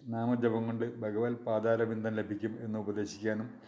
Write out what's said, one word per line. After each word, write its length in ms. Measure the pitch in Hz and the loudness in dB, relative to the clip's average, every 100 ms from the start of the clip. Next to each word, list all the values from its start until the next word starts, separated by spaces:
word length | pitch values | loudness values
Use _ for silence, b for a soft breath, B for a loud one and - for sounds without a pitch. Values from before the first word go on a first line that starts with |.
| 117 | -6
നാമജപം 580 | 113 117 120 117 113 113 | -2 2 4 4 2 0
കൊണ്ട് 300 | 113 117 120 | -2 -4 -2
ഭഗവത് 380 | 107 104 120 | -2 0 0
പാദാരവിന്ദം 800 | 120 120 110 113 113 113 110 110 110 | 0 0 2 4 4 2 0 0 -2
ലഭിക്കും 420 | 98 104 110 113 | -2 -2 -4 -4
എന്ന് 180 | 113 107 | -4 -4
ഉപദേശിക്കാനും 680 | 101 104 98 98 110 107 123 - | -2 -2 -4 -2 -2 0 -4 -10